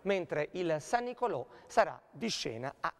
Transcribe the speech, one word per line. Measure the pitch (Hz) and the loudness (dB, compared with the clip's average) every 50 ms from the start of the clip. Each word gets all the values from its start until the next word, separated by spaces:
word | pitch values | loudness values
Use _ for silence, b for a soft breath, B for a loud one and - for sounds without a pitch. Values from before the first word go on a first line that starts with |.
| B | B
mentre | 190 202 190 170 - 160 151 151 - - | 0 2 2 0 -2 -2 -2 -2 -2 -2
il | 180 180 165 156 151 | -2 0 0 0 -2
San | - - - 240 240 | -2 0 -2 0 0
Nicolò | 247 240 - 247 233 175 127 123 - B B B | -2 -4 -2 0 0 0 -2 -4 -8 B B B
sarà | B - 226 208 156 127 - - _ | B 4 4 4 4 4 -10 -16 _
di | - 143 226 220 | -10 -4 -4 -2
scena | - - - 147 113 113 123 135 - _ | -2 -2 -4 -4 -4 -4 -6 -8 -6 _
a | - - - | -6 -6 -6